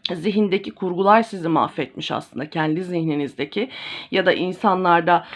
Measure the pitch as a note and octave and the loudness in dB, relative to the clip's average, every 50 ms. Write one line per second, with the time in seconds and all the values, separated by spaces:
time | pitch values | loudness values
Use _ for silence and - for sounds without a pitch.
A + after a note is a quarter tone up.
0 | - - F3+ E3 D#3+ G#3+ F#3+ G#3+ G#3+ F#3+ F3+ F#3+ G3 - - - F#3+ F3+ F3+ F3 | -8 -8 -6 -4 -2 0 0 2 2 2 0 -2 -4 -6 -10 -6 -6 -4 -2 0
1 | F#3+ G3 G#3+ A3+ A3+ - G3+ F#3 D#3+ E3+ D#3+ C#3+ A#2 - - - C3+ - - - | 4 6 6 4 4 0 -4 -6 -2 0 2 2 2 0 -2 -6 -8 -6 -8 -10
2 | D#3 - A#2+ A#2+ - - - - C#3+ D#3 - E3 D#3 D#3 D#3 F3 F#3 F3+ F3+ E3+ | -8 -6 -6 -6 -8 -8 -10 -10 -10 -6 -4 -4 -2 -2 -2 -4 -4 -4 -4 -2
3 | D#3+ D#3+ D3 D3 C#3+ B2+ - - C#3+ D3 - G3+ A#3+ C4 - - - - - - | -2 -2 -2 -2 -4 -4 -6 -8 -8 -6 -4 -6 -6 -6 -8 -14 -14 -14 -14 -14
4 | - - - F#3+ F#3 F#3 - - F3 F#3 F#3 - - G#3 F#3 F3+ F#3 F3 E3+ E3+ | -10 -4 -2 2 4 4 2 2 0 -4 -2 0 2 2 2 4 4 4 4 4
5 | E3 F3+ E3+ E3 - - - | 6 4 2 2 2 -2 -16